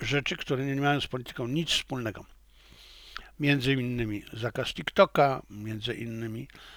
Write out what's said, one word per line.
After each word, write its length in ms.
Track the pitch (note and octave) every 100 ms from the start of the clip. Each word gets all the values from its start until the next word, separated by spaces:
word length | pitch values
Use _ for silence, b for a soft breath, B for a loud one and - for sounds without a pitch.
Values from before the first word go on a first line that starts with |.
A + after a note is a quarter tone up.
rzeczy, 360 | A2+ C#3+ - D3
które 280 | - C3
nie 160 | C#3 C#3
mają 200 | C#3+ C#3+
z 60 | -
polityką 400 | C3 A#2+ - A#2+
nic 240 | D3 E3
wspólnego. 540 | - - C3 A2 F#2 - - - B B B B B B B B -
Między 320 | D3 C#3+ B2+
innymi 500 | C3+ B2 A#2+ A2 G#2 -
zakaz 420 | A2+ A#2 - B2
TikToka, 680 | - D#3+ - G3 - C#3 C3 -
między 440 | G#2 G#2+ A2 A2+
innymi 540 | G#2 A#2 A2+ A2+ A2+ C#3 B B